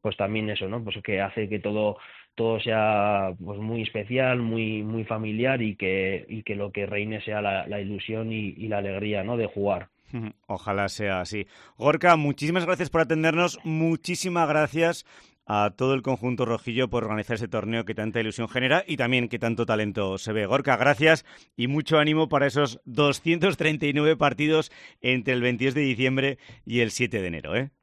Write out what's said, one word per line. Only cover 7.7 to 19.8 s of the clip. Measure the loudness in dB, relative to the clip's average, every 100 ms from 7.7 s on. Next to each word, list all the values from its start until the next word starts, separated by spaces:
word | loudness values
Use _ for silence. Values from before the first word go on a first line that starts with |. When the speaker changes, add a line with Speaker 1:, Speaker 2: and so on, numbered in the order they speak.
| -6
Speaker 1:
ilusión | -6 -8 -6 -6 -4
y, | -4 -6 -8
y | -4
la | -4
alegría, | -4 -4 -4 -4
¿no? | -2 -2
De |
jugar. | -4 -2 0 0 -4 _ _
Speaker 2:
Ujú. | -8 -8 -12 -10
Ojalá | -8 -2 -2 -2
sea | -2 -2 -2
así. | -4 -6 -8 -14 -20 0
Gorka, | 2 4 6
muchísimas | 6 4 -2 -2 0
gracias | 0 -2 0
por | 2
atendernos, | 2 2 2 2 0 -2
muchísimas | -4 0 2 0 -2 -4 -2 0 2
gracias | 2 2 2 2 0 -10 -20 -20 _ -2
a | 2 2
todo | 2 0
el | 2
conjunto | 0 -2 -2 0
rojillo | 0 0 -2 -2 0
por | 0
organizar | -2 -4 -2
ese | -4 -2
torneo | -2 -2 -2
que | -2
tanta | -4 -2 -2
ilusión | -2 -4 -4
genera | -2 2 0 0
y | -2
también | 2 2 0
que | -2
tanto | -2 0 0
talento | 0